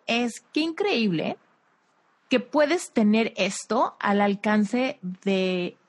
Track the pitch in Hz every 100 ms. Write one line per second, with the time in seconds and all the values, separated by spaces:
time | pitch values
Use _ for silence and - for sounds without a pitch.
0 | - 233 240 - _ - 320 320 403 302
1 | 220 160 - - _ _ _ _ _ _
2 | _ _ - 247 202 294 294 349 - -
3 | 208 214 226 - 196 - - 220 320 -
4 | - 202 202 196 214 214 208 240 262 -
5 | 180 185 196 190 185 185 175 -